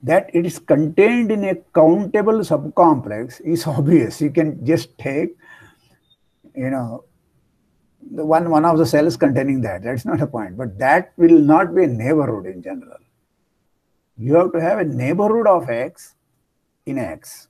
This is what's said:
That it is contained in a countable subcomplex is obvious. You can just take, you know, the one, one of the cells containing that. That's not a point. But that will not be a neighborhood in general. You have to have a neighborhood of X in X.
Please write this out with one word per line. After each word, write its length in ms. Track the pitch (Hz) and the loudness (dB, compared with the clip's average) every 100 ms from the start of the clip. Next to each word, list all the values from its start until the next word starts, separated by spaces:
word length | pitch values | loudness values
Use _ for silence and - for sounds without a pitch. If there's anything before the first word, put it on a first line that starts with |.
That 280 | 123 170 - | 2 0 0
it 140 | 175 175 | -2 -2
is 100 | - | -6
contained 720 | - 143 151 165 202 240 226 | 0 0 2 2 2 2 0
in 120 | 214 | -2
a 120 | 196 180 _ 160 | -2 -6 _ 4
countable 640 | 160 180 202 208 208 220 | 4 4 0 -2 0 0
subcomplex 1000 | 180 147 147 - 175 147 110 104 127 - | 0 -4 -4 2 4 4 -2 -10 -10 -12
is 260 | - 165 165 | -6 -4 -2
obvious. 520 | 135 143 165 113 - | -2 2 4 2 -4
You 120 | 147 | -4
can 340 | 135 156 143 117 | 0 -2 -4 -2
just 320 | 165 165 _ | -2 -2 _
take, 400 | 139 139 330 - _ - - _ _ _ _ _ _ _ _ 131 | -8 -6 -6 -8 _ -20 -20 _ _ _ _ _ _ _ _ -10
you 160 | 131 | -6
know, 340 | 135 120 117 _ _ _ _ _ _ _ _ _ _ - - | -6 -8 -12 _ _ _ _ _ _ _ _ _ _ -16 -8
the 100 | 156 | 0
one, 240 | 160 170 | 0 2
one 160 | 156 165 | 2 2
of 140 | 160 | 2
the 60 | 151 | 2
cells 300 | 147 156 170 | 2 0 0
containing 460 | 143 135 135 135 | 0 0 -2 -2
that. 220 | 110 92 | -4 -6
That's 200 | 107 127 | -6 -6
not 160 | - - | -4 -4
a 80 | 143 | -4
point. 300 | 120 101 92 | -6 -10 -10
But 220 | 113 95 | -12 -4
that 340 | 131 160 185 - | 2 2 0 2
will 220 | 170 165 | 6 6
not 360 | 147 156 180 175 | 6 4 2 0
be 80 | |
a 40 | 170 | 0
neighborhood 600 | 120 120 156 135 110 92 | 0 -2 -2 -2 -4 -10
in 160 | 92 | -14
general. 340 | 90 92 - - _ _ _ _ _ _ _ _ _ _ _ - | -14 -14 -16 -20 _ _ _ _ _ _ _ _ _ _ _ -12
You 180 | 113 156 | 0 2
have 160 | 180 | 2
to 60 | 170 | 0
have 200 | 165 214 | -2 -2
a 40 | |
neighborhood 640 | 170 127 123 170 208 226 220 | -2 -4 -4 0 0 2 2
of 220 | 185 127 | 2 0
X 460 | 117 135 - - _ _ _ _ _ _ _ - | -6 -6 -10 -20 _ _ _ _ _ _ _ -10
in 100 | 135 | -8
X. 500 | 110 78 - - _ | -8 -12 -18 -20 _